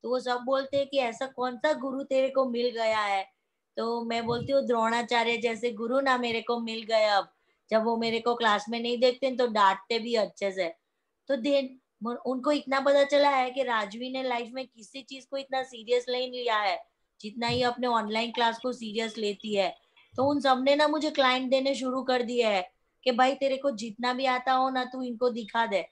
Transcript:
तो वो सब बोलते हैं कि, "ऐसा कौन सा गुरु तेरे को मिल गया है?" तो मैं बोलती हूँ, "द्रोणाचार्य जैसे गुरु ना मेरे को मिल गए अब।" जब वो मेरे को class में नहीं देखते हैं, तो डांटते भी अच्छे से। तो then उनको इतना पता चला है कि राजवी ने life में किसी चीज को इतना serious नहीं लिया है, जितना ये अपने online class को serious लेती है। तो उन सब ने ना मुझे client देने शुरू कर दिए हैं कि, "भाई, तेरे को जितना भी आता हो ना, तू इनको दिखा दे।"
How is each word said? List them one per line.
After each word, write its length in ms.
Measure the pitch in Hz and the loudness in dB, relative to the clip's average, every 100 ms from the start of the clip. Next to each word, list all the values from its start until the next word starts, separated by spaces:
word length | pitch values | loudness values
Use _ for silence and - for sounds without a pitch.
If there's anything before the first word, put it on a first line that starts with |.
तो 80 | 220 | -2
वो 100 | 254 | -2
सब 200 | 247 247 | -2 -4
बोलते 360 | 240 269 269 277 | 0 -2 0 -2
हैं 100 | 277 | 0
कि, 120 | 277 | 0
"ऐसा 280 | 240 226 262 | -2 -2 -8
कौन 300 | 262 254 247 | -4 -6 -2
सा 160 | 302 | -2
गुरु 300 | 294 262 262 | 0 -2 -6
तेरे 260 | 277 262 262 | -2 0 2
को 220 | 269 254 | 2 0
मिल 200 | 240 247 | 0 -2
गया 300 | 233 226 214 | 0 0 0
है?" 320 | 208 196 190 _ _ _ _ - | 0 -2 -4 _ _ _ _ -6
तो 280 | 226 233 | -4 -4
मैं 220 | 233 233 226 | -2 -4 -2
बोलती 260 | 240 240 | -4 2
हूँ, 140 | 277 226 | 0 2
"द्रोणाचार्य 720 | 240 226 233 226 240 226 233 | 2 2 0 0 0 2 0
जैसे 340 | 233 226 240 | -2 -2 -6
गुरु 300 | 214 226 262 | -4 -2 0
ना 180 | 277 254 | 2 2
मेरे 220 | 240 226 | 2 -4
को 200 | 220 240 | -2 -4
मिल 220 | 226 226 | -4 -8
गए 220 | 220 220 | 0 2
अब।" 240 | 214 202 185 _ _ _ _ | 4 2 0 _ _ _ _
जब 140 | 220 | 0
वो 120 | 220 233 | 2 0
मेरे 240 | 226 226 | 0 0
को 140 | 233 | 0
class 320 | 240 233 208 208 | 2 2 2 0
में 120 | 233 | -6
नहीं 180 | 233 240 | -4 2
देखते 280 | 254 254 269 | 2 2 -2
हैं, 100 | 247 | 0
तो 100 | 247 | 0
डांटते 520 | 214 196 190 - 233 | 6 4 4 -2 -4
भी 160 | 226 | 0
अच्छे 380 | 233 143 - 196 | 0 -2 -2 -6
से। 220 | 190 170 - _ _ _ _ _ | -2 -4 -6 _ _ _ _ _
तो 80 | 269 | -2
then 300 | 240 277 262 - _ _ 220 240 - | 2 0 0 -10 _ _ -8 -6 -4
उनको 260 | 254 262 | -2 0
इतना 280 | 294 - 269 | 0 0 0
पता 240 | 269 285 | 4 4
चला 260 | 285 294 285 | 6 4 4
है 200 | 277 254 | 4 0
कि 120 | 254 | -2
राजवी 500 | 247 226 208 220 254 | -2 -2 -4 -6 -8
ने 100 | 262 | -6
life 280 | 262 240 240 | -4 -4 -6
में 140 | 254 262 | -10 -12
किसी 360 | - 208 277 | -14 -18 -18
चीज 240 | 240 269 247 | -16 -18 -10
को 100 | 277 | -10
इतना 260 | 269 269 | -4 -4
serious 440 | 254 240 220 247 247 | -4 -10 -2 0 0
नहीं 220 | 247 254 | -4 -4
लिया 260 | 247 240 214 | -4 -2 0
है, 280 | 202 170 - _ _ _ | 0 -2 -6 _ _ _
जितना 280 | 214 214 233 | -14 -6 -2
ये 140 | 240 | 0
अपने 240 | 247 240 247 | 0 0 0
online 460 | 233 214 220 233 | 0 0 -2 -4
class 260 | 233 233 226 | 0 0 0
को 140 | 254 | -6
serious 460 | 247 226 208 226 220 | -6 -6 -4 -4 -4
लेती 380 | 214 202 220 202 | -4 -4 -4 0
है। 200 | 185 - _ _ _ - | 0 -2 _ _ _ 0
तो 80 | |
उन 160 | 269 294 | 0 2
सब 220 | 269 254 | 4 4
ने 140 | 262 285 | 4 4
ना 120 | 302 | 4
मुझे 220 | 302 302 | 2 -2
client 400 | 302 262 254 262 | 2 2 2 2
देने 240 | 269 269 | 2 2
शुरू 280 | 262 262 262 | -2 -2 -4
कर 200 | 254 254 | 0 0
दिए 240 | 233 240 226 | 0 0 2
हैं 240 | 202 180 _ _ _ | 2 -2 _ _ _
कि, 80 | - | -2
"भाई, 220 | 240 254 | 4 4
तेरे 220 | 269 269 262 | 4 -2 0
को 140 | 277 | -2
जितना 420 | 220 226 208 247 | -2 -8 -6 -4
भी 140 | 247 262 | 0 0
आता 260 | 254 254 | 0 0
हो 180 | 262 262 | 2 2
ना, 140 | 262 | -2
तू 180 | 254 262 | -4 -6
इनको 280 | 254 226 247 | -8 -2 -2
दिखा 360 | 233 214 233 226 | -2 -4 -2 0
दे।" 160 | 196 170 | 0 -4